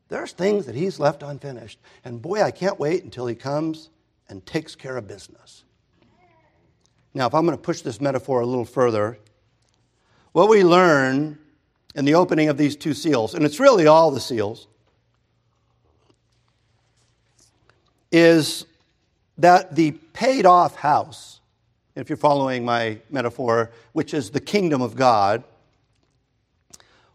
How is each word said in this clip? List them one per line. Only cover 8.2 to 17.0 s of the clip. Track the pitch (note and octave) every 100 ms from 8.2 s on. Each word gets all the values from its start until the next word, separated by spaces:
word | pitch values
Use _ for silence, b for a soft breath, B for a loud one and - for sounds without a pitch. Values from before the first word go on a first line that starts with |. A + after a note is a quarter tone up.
| - B2+
a | A#2+
little | B2+ A2+
further, | C#3 B2 G#2+ G#2+ A#2+ _ _ _ _ _ _ _ _ _ _ _
what | E3 G3+
we | G#3+
learn | F3 F3 F3+ C#3+ C3 C3+ D#3 D3+ _ _ _ _ _ D3+
in | C#3
the |
opening | E3 F3+ D#3+ D3+
of | C#3
these | D3 -
two | D#3+
seals, | C3+ E3 B2+ A2
and | F3 D3
it's | D3
really | C#4 G#3+ D3+
all | D#3+ E3
the | C3
seals, | - A#2 G2+ A#2 - _ _ _ _ _ _ _ _ _ _ _ _ _ _ _ _ _ _ _ _ _ _ _